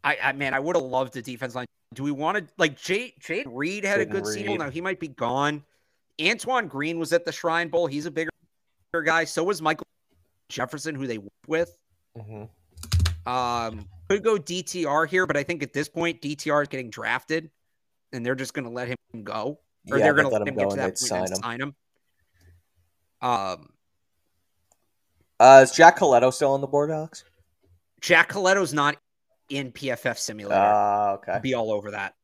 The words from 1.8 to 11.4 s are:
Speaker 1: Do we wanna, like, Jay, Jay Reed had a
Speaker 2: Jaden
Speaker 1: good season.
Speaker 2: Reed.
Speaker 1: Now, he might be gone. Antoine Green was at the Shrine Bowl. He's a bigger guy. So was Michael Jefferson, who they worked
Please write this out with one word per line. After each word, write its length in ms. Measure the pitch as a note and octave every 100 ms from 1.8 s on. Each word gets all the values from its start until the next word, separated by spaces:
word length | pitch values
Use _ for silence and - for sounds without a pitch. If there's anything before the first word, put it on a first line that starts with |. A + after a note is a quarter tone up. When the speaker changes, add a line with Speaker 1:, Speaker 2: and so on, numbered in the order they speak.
| _
Speaker 1:
Do 100 | B2
we 80 | C#3
wanna, 360 | C#3 D#3 G#3 D#3 -
like, 200 | E3 C3+
Jay, 360 | - G3 B3 _
Jay 240 | - F#3 C3+
Reed 380 | A#2+ D#3 G#3 G3
had 160 | G3+
a 40 | F#3
Speaker 2:
Jaden 60 |
Speaker 1:
good 160 | G3 G3+
season. 200 | G#3+ G#3
Speaker 2:
Reed. 120 | F3+
Speaker 1:
Now, 100 | C#3+
he 120 | D3
might 180 | F#3 F#3
be 80 | D#3+
gone. 560 | C3 A#2+ C3 D3 D3 _ _ _ _ _ -
Antoine 460 | E3 A3+ - B3+ F#3
Green 320 | C3+ D3+ E3+
was 140 | D#3+
at 120 | E3+ E3+
the 60 |
Shrine 380 | - E3+ E3 E3+
Bowl. 180 | E3+ E3
He's 180 | C#3+ D#3+
a 60 |
bigger 180 | D3 D#3+ _ _ _ _ _ _ E3+
guy. 200 | D#3 E3
So 200 | D#3+ -
was 180 | F3 F3+
Michael 260 | D#3 D#3 - _ _ _ _ _ _
Jefferson, 460 | - B2+ D3+ D3+ C#3+
who 120 | C3
they 100 | A2
worked 300 | G2 _